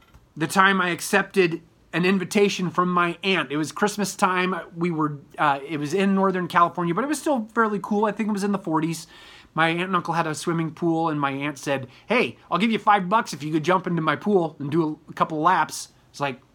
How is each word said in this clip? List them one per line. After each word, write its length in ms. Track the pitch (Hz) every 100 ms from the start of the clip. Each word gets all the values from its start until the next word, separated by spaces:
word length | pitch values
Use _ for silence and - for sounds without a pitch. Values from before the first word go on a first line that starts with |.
| _ - _
the 120 | - 160
time 340 | 196 190 190
I 100 | 180
accepted 680 | 170 - 202 190 196 175 165 - _ _
an 140 | 165 180
invitation 640 | 196 175 208 202 196 175
from 200 | 165 180
my 280 | 175 175 170
aunt. 280 | 196 180 131
It 80 | 147
was 140 | 147
Christmas 420 | - 208 202 196
time. 400 | - 190 185 180 180 -
We 160 | 170 175
were, 280 | 156 151 143 - -
uh, 220 | 151 139 139
it 100 | 156
was 140 | 147
in 220 | 185 196
Northern 340 | 190 190 185 175
California, 460 | 180 170 175 170
but 100 | 170
it 40 | 277
was 120 | 302
still 280 | 320 262 214
fairly 280 | 240 220 208
cool. 240 | - 208 214
I 60 |
think 180 | 208 214
it 20 |
was 120 | 208
in 80 | 202
the 60 | 196
forties. 480 | 175 156 160 160 - - - - -
My 180 | 156 165
aunt 100 | 170
and 160 | 185 180
uncle 180 | 170
had 140 | 165 160
a 60 | 151
swimming 340 | - 165 160
pool, 380 | 151 170 160 165
and 120 | 151
my 120 | 139
aunt 260 | 135 147 143
said, 300 | 147 135 120 - -
"Hey, 320 | 240 139 - -
I'll 100 | 175
give 120 | 226
you 80 | 214
five 300 | 214 208 180
bucks 240 | 220 175
if 100 | 147
you 80 | 151
could 140 | 160
jump 240 | 151 185 180
into 120 | 170
my 140 | 156
pool 400 | 143 202 196 160 -
and 100 | 139
do 300 | 160 156 151 -
a, 20 |
a 20 |
couple 280 | - 165 156
laps." 480 | 165 180 156 - - _ _
It's 80 | -
like, 200 | 143 123 _